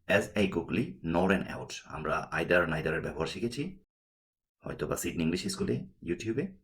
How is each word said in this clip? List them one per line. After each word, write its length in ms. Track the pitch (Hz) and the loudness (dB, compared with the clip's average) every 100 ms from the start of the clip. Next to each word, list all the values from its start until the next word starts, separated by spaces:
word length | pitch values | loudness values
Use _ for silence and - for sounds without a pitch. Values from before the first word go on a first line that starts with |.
| - | 2
as 140 | 101 - | 2 4
a 160 | 110 95 | 2 2
googly 420 | 85 80 85 - - | 2 0 0 0 -4
nor 280 | 82 85 95 | 0 2 4
an 160 | 92 - | 4 0
out। 180 | - - - | -8 -8 -12
Amra 440 | - 78 76 - - | -10 -6 -2 -2 -2
either, 340 | 80 82 87 82 | -2 6 6 6
neither 260 | 80 80 | 2 0
এর 80 | 80 | -2
ব্যবহার 260 | 80 76 80 | -2 -4 -4
শিখেছি, 520 | 92 117 139 - - _ _ _ _ _ _ _ _ | -4 -4 -4 -6 -10 _ _ _ _ _ _ _ _
হয়তো 220 | - 80 76 | -12 -6 -4
বা 100 | - | -2
সিডনি 260 | - 85 | -2 0
English 260 | 80 92 101 | 2 2 -2
স্কুলে, 380 | - 95 - - - | -2 -2 -2 -4 -10
YouTube-এ। 440 | 82 87 110 117 190 - | -6 -4 -2 -2 -4 -8